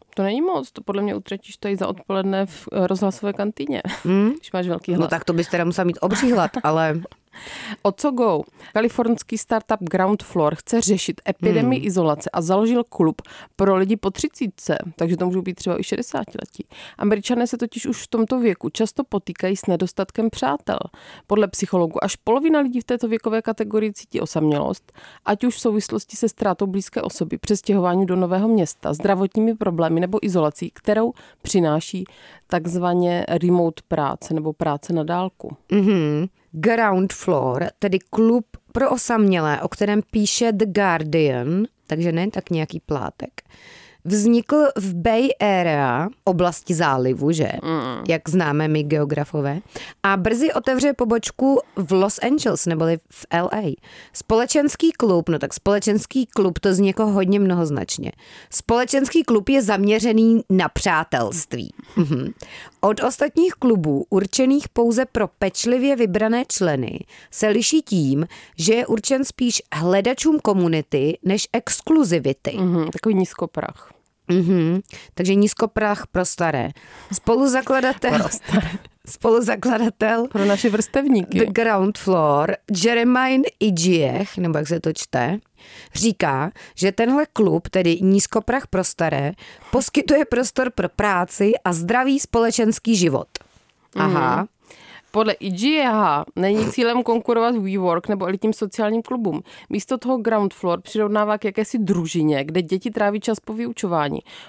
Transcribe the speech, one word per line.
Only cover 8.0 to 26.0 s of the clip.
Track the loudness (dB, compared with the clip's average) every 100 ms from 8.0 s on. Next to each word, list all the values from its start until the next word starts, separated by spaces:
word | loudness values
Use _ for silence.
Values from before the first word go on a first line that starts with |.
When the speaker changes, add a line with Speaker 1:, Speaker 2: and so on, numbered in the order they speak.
| -2
Speaker 1:
go? | 2 2 0 -4 _ -6
Kalifornský | 0 0 0 0 0 -2 -6
startup | -2 -2 -2 -4
Ground | -2 0 2 0
Floor | -2 0 0
chce | 0 -2 0
řešit | 2 0 -2 -6 -6
epidemii | 0 2 2 2 0
Speaker 2:
Hmm. | 0
Speaker 1:
izolace | 0 0 0 -4
a | -4
založil | 0 2 2 0
klub | -2 0 0 0 -10 -20 -10 0
pro | 2 4
lidi | 2 0
po | -2
třicítce, | -4 -6 -4 -8 -6 -4 -4 -4 -4
takže | -2 0
to | -2
můžou | -2
být | -4
třeba | -6 -4 -4
i |
šedesátiletí. | -4 -6 -6 -6 -8 -12 -14 -16 -18 -18 -18 -4
Američané | -2 -2 -2 -2 -2
se | -4
totiž | -6 -8 -8
už | -8
v | -4
tomto | -2 -2 0
věku | 0 -2 -4
často | -4 -4 -4
potýkají | -4 -4 -6 -6 -4 -2
s | -2
nedostatkem | 0 -2 -4 -6 -2 -4
přátel. | -2 -4 -4 -4 -6 -6 -14 -20 -12 -2
Podle | 0 0
psychologů | -2 -2 0 0 -2
až | -4 -4
polovina | -2 0 2 2
lidí | 0 -2
v |
této | -4 -2 -2
věkové | -2 -2 -2
kategorii | -2 -4 -2 -2 -2
cítí | -6 -8 -6
osamělost, | -4 0 2 2 -2 -6 _ -20 -20 -10
ať | -4 0
už | 0 0
v |
souvislosti | 0 0 -2 -6